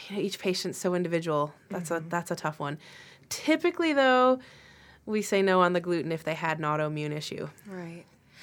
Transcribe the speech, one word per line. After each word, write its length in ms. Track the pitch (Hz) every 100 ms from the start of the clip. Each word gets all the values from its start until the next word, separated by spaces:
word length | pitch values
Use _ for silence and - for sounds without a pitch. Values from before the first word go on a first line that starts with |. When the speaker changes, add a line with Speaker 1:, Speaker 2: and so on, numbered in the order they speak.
| -
Speaker 1:
you 80 | 202
know, 40 |
each 160 | 196 190
patient's 380 | 196 185 190 -
so 160 | 185
individual. 600 | 180 175 170 165 151 147 - _
That's 200 | 185 165
a, 100 | 170
Speaker 2:
Mm-hmm. 80 | 160
Speaker 1:
that's 200 | 170 165
a 60 | 170
tough 220 | 156 156
one. 180 | 143 147 - - - - _
Typically, 640 | - - 311 349 339 330
though, 440 | 285 269 254 254 254 - - - - - - -
we 160 | 214
say 180 | 202 196
no 220 | 196 185
on 100 | 180
the 80 | 180
gluten 320 | 175 170 156
if 120 | 165
they 100 | -
had 240 | 156 165 156
an 60 |
autoimmune 480 | 156 151 151 151 147 151
issue. 320 | 151 - 151 - 208
Speaker 2:
Right. 380 | 185 170 170 - _ _ -